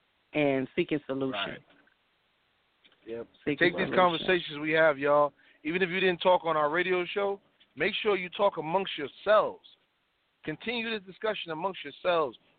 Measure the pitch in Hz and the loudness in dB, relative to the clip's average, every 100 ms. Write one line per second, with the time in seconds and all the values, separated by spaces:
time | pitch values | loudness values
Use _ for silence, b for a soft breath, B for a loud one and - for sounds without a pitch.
0 | _ _ _ 151 143 135 131 - 170 151 | _ _ _ 0 2 0 -2 -4 -2 -4
1 | - 135 135 107 95 - _ _ _ _ | -4 -4 -4 -4 -8 -10 _ _ _ _
2 | _ _ _ _ _ _ _ _ _ _ | _ _ _ _ _ _ _ _ _ _
3 | 110 113 - _ - 143 175 180 170 185 | -14 -12 -12 _ -6 0 0 0 -2 2
4 | 180 160 - 180 156 147 156 160 160 135 | 2 2 0 0 -2 -8 0 4 4 4
5 | 143 147 147 - b b 151 180 185 185 | 2 4 2 -2 b b -4 -2 0 2
6 | 185 175 190 180 160 156 147 165 185 180 | 0 2 4 4 4 2 2 2 0 0
7 | 175 202 202 202 _ _ _ 127 180 202 | -2 -2 -4 -4 _ _ _ -4 -2 0
8 | 220 190 180 - 202 170 151 185 190 - | 0 0 -2 0 0 0 -2 -2 -2 -6
9 | 135 - 196 214 143 92 - _ _ _ | -10 -6 4 4 4 -6 -20 _ _ _
10 | _ _ _ _ - 156 220 240 226 220 | _ _ _ _ -10 -8 -6 -4 -4 -6
11 | 190 175 214 202 170 156 190 175 143 - | -10 -6 -4 -4 -8 -4 -4 -6 -14 -4
12 | 180 170 139 107 _ | 0 2 0 -4 _